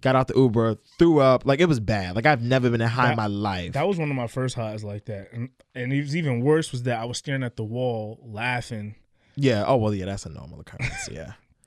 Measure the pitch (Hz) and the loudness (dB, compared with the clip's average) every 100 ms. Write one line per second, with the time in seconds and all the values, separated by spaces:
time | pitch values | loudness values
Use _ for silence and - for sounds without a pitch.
0 | 131 131 127 - 131 113 113 104 _ - | 2 4 4 4 4 4 2 0 _ 4
1 | 170 151 135 123 131 139 175 127 98 107 | 6 8 6 6 4 4 4 2 0 -2
2 | 92 95 143 135 120 131 123 117 113 123 | -2 0 2 2 2 2 2 2 0 2
3 | 123 117 107 101 104 92 87 139 175 180 | 2 2 -2 -2 -2 -4 -4 -2 -2 -2
4 | 147 135 117 131 127 123 110 107 104 104 | -4 -4 -6 -4 -6 -6 -8 -8 -10 -12
5 | - 101 95 117 127 _ _ 127 123 139 | -10 -12 -12 -10 -10 _ _ -10 -2 -2
6 | 147 165 151 120 135 156 156 127 123 113 | -2 -2 -2 0 2 2 0 -4 -4 -4
7 | 117 120 - 135 123 - 107 120 127 113 | -6 -8 -6 -6 -6 -6 -8 -4 -4 -4
8 | 107 113 120 107 120 123 - 110 104 - | -8 -12 -14 -6 -4 -4 -6 -10 -10 -14
9 | _ _ _ - 135 107 - 131 107 101 | _ _ _ 0 2 2 2 2 2 -2
10 | 92 98 - 71 64 67 - - 127 784 | -4 -8 -10 -16 -16 -18 -18 -8 -8 -6
11 | 762 - - - _ _ | -10 -12 -14 -18 _ _